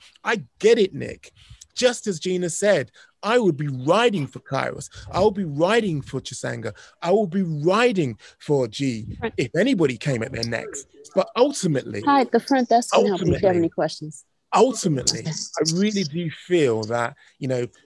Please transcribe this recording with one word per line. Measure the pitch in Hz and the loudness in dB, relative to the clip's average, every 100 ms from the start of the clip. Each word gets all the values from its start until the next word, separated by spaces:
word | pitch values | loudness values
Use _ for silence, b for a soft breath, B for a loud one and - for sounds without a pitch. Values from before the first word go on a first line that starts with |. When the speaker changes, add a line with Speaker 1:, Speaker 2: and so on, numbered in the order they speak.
| b b | b b
Speaker 1:
I | - 226 131 _ | -4 -4 -6 _
get | 208 233 | 4 4
it, | 196 | 2
Nick. | 139 120 - - b b b - | -2 -10 -12 -20 b b b -14
Just | - 247 233 214 | 0 0 0 -6
as | 165 | -6
Gina | 185 180 180 | -4 -4 -4
said, | - 202 180 123 b b _ | 0 2 2 0 b b _
I | 202 247 | -2 2
would | 202 143 | 2 0
be | 147 | -4
riding | 127 131 196 240 202 135 | -2 2 2 2 0 -4
for | 127 | -8
Kairos. | - 135 127 131 - B B | -6 -4 -4 -8 -14 B B
I | 165 | 0
will | 208 | 2
be | 196 | 2
riding | 175 143 175 233 214 151 | -4 0 2 2 0 -4
for | 120 131 | -6 -8
Chisanga. | - - 123 120 110 B B _ | -8 -8 -8 -8 -8 B B _
I | 170 | 0
will | 202 202 | 0 2
be | 190 | -2
riding | 175 151 156 202 247 190 139 107 B _ | -2 -2 2 4 2 2 -2 -4 B _
for | - 143 120 | -2 0 0
G | 107 139 110 107 - | -2 -4 -4 -8 -8
Speaker 2:
Right. | 139 - | -8 -4
Speaker 1:
if | 127 160 | -2 0
anybody | 240 226 147 120 | 2 2 2 0
came | 147 123 | -2 -2
at | 110 | -2
their | 123 | -4
necks. | 117 113 - - - - - - | -4 -4 -6 -12 -16 -20 -4 -2
But | - 220 | 0 2
ultimately, | 285 277 185 135 120 104 | 2 2 -2 -2 -4 -4
Speaker 2:
Hi, | 277 277 | 2 2
the | 240 233 | 4 0
front | - 269 240 | 2 0 4
desk | 233 - | 2 4
can | 196 208 | 2 4
help | 180 | 2
you | 170 | 0
if | |
you | |
have | - | 2
Speaker 1:
ultimately, | 196 180 | 2 2
Speaker 2:
any | 165 | 0
questions. | - 156 - 151 - - _ _ | 0 -4 -4 -14 -14 -20 _ _
Speaker 1:
ultimately, | 180 254 226 190 139 - 160 160 | 4 4 4 0 0 0 -2 -4
I | 156 - - 156 | -8 -8 -4 0
really | 165 208 202 | 2 0 0
do | 160 160 170 | -4 -4 -6
feel | - - 175 139 110 | -8 0 2 2 2
that, | 107 120 117 - b _ | -2 -2 -4 -6 b _
you | 131 | -4
know, | 127 123 _ | -4 -4 _